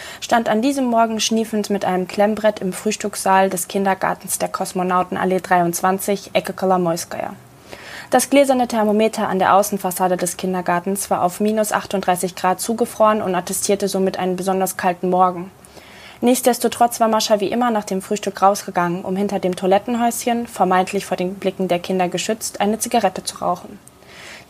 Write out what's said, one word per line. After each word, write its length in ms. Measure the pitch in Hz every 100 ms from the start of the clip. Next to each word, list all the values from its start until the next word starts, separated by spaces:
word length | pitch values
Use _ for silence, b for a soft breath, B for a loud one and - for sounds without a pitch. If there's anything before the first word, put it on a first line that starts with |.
| B B
stand 280 | - 240 233
an 140 | 214
diesem 220 | 269 277 247
Morgen 340 | 226 226 220
schniefend 500 | - 220 220 214 202
mit 160 | 196 -
einem 220 | 185 180
Klemmbrett 500 | - 208 214 214 208
im 160 | 196
Frühstückssaal 760 | - 214 208 208 - 196 190 190
des 160 | 185 -
Kindergartens 720 | 196 196 190 - 180 185 -
der 100 | -
Kosmonautenallee 880 | - 190 185 180 180 180 190 185 185
dreiundzwanzig, 920 | - 180 170 170 185 196 - 196 -
Ecke 200 | - 185
Kolomoiskaja. 840 | 185 190 185 170 170 - - - - - B B B B B B
Das 220 | 254 -
gläserne 360 | 277 269 254 240
Thermometer 600 | 226 214 208 220 220 208
an 100 | 185
der 160 | 180
Außenfassade 640 | 190 208 202 185 180 185 180
des 180 | 180 -
Kindergartens 760 | 185 185 180 175 190 196 -
war 100 | 190
auf 200 | 180 -
minus 300 | 214 220 214
achtunddreißig 600 | 202 - 196 190 180 185 -
Grad 240 | 185 180
zugefroren 640 | - 226 233 - 214 220
und 140 | 190 185
attestierte 520 | 180 190 - 196 196
somit 300 | 190 190 185
einen 180 | 185 185
besonders 420 | 190 190 185 -
kalten 340 | 185 180 185
Morgen. 400 | 180 185 170 190 - B B B B B B
Nichtsdestotrotz 760 | 240 254 254 233 233 - 240 -
war 80 | 226
Mascha 320 | 220 - 208
wie 100 | 196
immer 220 | 240 240
nach 120 | 214
dem 160 | 208 190
Frühstück 440 | - 208 202 -
rausgegangen, 600 | 196 208 - 185 175 180 196
um 100 | 190
hinter 240 | 202 196
dem 160 | 185 180
Toilettenhäuschen, 880 | 190 196 247 240 233 226 247 233 233
vermeintlich 580 | - 185 185 185 196 -
vor 100 | 185
den 160 | 180
Blicken 340 | 196 190 180 185
der 120 | 175
Kinder 300 | 175 185 180
geschützt, 520 | 180 - 220 - -
eine 160 | 202 220
Zigarette 460 | 233 240 196 190
zu 140 | - -
rauchen. 400 | 180 180 208 208 - - B B B B